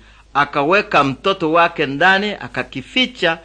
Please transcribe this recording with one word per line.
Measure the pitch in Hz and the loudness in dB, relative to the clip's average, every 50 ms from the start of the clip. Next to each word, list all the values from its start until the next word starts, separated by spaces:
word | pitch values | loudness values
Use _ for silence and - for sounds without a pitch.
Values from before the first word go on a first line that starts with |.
| - - - - _ _ - | -20 -20 -20 -20 _ _ -2
akaweka | 139 143 - - 147 143 156 190 208 202 202 180 151 139 | -2 -2 0 -2 -2 0 2 2 0 0 2 2 2 2
mtoto | 139 127 - - 196 190 190 170 156 | 2 -2 -2 -2 -2 -2 0 -2 0
wake | 165 170 170 170 170 170 147 | 2 2 2 2 0 -4 -6
ndani, | 135 139 143 170 190 190 190 208 208 | -4 -2 2 4 4 4 2 0 -4
akakificha | - - - - - 127 123 - - - - - - 254 254 254 254 - 180 165 165 - | -8 -10 -12 -10 -8 -8 -8 -8 -10 -12 -12 -4 -2 -2 -2 -2 -4 -2 -2 -2 -2 -2